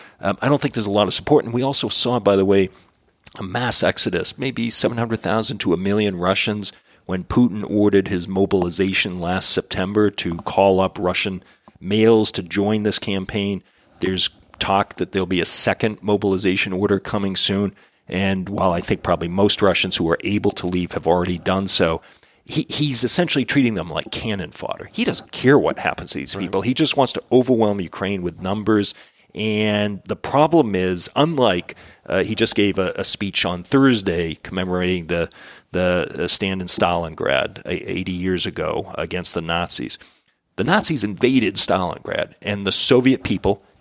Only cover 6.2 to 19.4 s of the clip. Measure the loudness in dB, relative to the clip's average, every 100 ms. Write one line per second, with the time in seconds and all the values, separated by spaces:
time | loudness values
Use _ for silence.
6.2 | 0 0 -2 -4 -6 -12 _ _ -8 -8
7.2 | 0 2 2 2 -2 2 4 4 2 -2
8.2 | -2 0 2 2 0 0 0 0 -2 -4
9.2 | -4 -2 0 -2 -2 -4 0 2 2 2
10.2 | -6 -6 -4 2 4 4 2 0 -2 -2
11.2 | -4 -6 -14 _ _ _ -2 4 6 6
12.2 | 4 -2 -4 -2 0 0 0 0 -2 -4
13.2 | -4 -4 -2 -4 -8 _ _ -6 -2 -2
14.2 | -2 _ _ -6 0 2 0 -4 -4 -2
15.2 | 0 0 0 2 2 0 -2 -2 0 2
16.2 | 2 2 0 0 -2 0 0 0 -2 -4
17.2 | -2 -2 0 0 -2 -4 _ _ -8 -2
18.2 | 0 -2 -4 0 0 0 -2 -2 0 -2
19.2 | -2 0